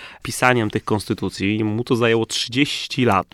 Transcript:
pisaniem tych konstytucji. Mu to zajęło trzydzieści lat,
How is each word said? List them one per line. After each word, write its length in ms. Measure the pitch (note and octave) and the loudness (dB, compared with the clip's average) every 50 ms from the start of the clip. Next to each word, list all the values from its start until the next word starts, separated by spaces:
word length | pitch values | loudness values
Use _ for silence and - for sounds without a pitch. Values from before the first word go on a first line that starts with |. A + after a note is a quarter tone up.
| - - - - - | -18 -20 -18 -14 -10
pisaniem 480 | - A2+ - C3 B2+ B2 A#2+ A2 G#2+ | -10 -4 2 4 4 4 4 2 0
tych 140 | - A2 - | -2 -4 -2
konstytucji. 800 | - A2 G#2 - - A2 - - F#2+ - - F#2+ G2 G#2+ G#2+ A2 | 0 -2 0 0 -2 -4 -2 -4 -4 -4 -2 -2 0 0 0 0
Mu 200 | G#2+ G#2+ A2 B2 | -2 -2 -2 -2
to 120 | - C3+ | 0 0
zajęło 300 | A2+ A#2+ A#2 A2+ A2+ A2+ | 2 4 4 4 2 2
trzydzieści 800 | - - - - - A#2 C3 D3 - - - - - - C3 B2 | 0 -4 -6 -6 -4 -2 0 0 0 -2 -6 -8 -6 -2 0 2
lat, 220 | A#2 G2 F#2+ E2+ - | 2 2 2 0 -2